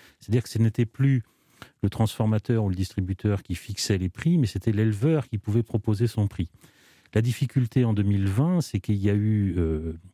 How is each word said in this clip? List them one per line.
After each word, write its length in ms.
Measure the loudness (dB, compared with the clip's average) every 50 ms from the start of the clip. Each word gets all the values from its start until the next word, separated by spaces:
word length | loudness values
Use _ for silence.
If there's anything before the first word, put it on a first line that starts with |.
| -20 -20 _ _
C'est-à-dire 240 | -4 -2 0 0 0
que 60 | -2
ce 100 | -2 0
n'était 260 | 0 0 0 0 -2
plus 380 | -2 -2 0 2 2 2 0 -2 -6 _ _ _ _ _ _ -20 -20 _ _
le 80 | -4 -2
transformateur 760 | 0 0 0 0 0 0 0 0 0 0 0 0 0 0 0
ou 40 | 0
le 60 | -2
distributeur 680 | -2 -4 -4 -4 -4 -4 -4 -4 -2 -2 -2 -2 -2
qui 140 | -4 -6 -8
fixait 420 | -8 -8 -10 -8 -6 -2 -2 0
les 120 | 0 -2 -4
prix, 280 | -4 -4 0 0 2
mais 100 | 2 2
c'était 260 | 0 -2 -2 -2 0 0
l'éleveur 560 | 2 0 0 0 0 0 0 0 0 -2 -4
qui 80 | -8
pouvait 260 | -6 -4 -2 0 0 0
proposer 440 | 0 -4 -4 -2 -2 0 0 0
son 200 | 0 0 0 -2
prix. 220 | 0 -2 -4 -6 -6 -8 _ -20 -20 _ _ _ _ _ _ _ _ 0
La 80 | 0
difficulté 640 | 0 0 0 -2 -4 -2 0 0 0 2 2 2 2
en 80 | 2 2
deux 100 | 2 2
mille 240 | 2 2 2 2
vingt, 320 | 2 2 2 2 2 2 0
c'est 220 | -2 -2 -4 -4
qu'il 140 | -2 -2 -2
y 140 | 0 2 2
a 40 | 2
eu, 400 | 2 2 2 2 2 2 0 0
euh, 360 | 0 0 0 -2 -2 -4 -6 -8 -10 -14 -20